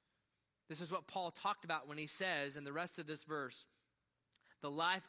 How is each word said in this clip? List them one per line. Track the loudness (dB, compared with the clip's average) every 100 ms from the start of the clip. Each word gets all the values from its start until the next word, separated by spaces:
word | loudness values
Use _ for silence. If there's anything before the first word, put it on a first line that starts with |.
| _ _ _ _ _ _ -8
This | -4
is | -2
what | -2 -2
Paul | -2 -2
talked | 0 0 0 0
about | 0 0
when | -4
he | -2
says | 0 2 4 2 -2
in |
the | -2
rest | -2 -2 -4
of | -4
this | -4
verse, | -2 -2 -2 -6 -12 _ _ _ _ _ _ _ _ -6
"The | -2
life | 4 6 4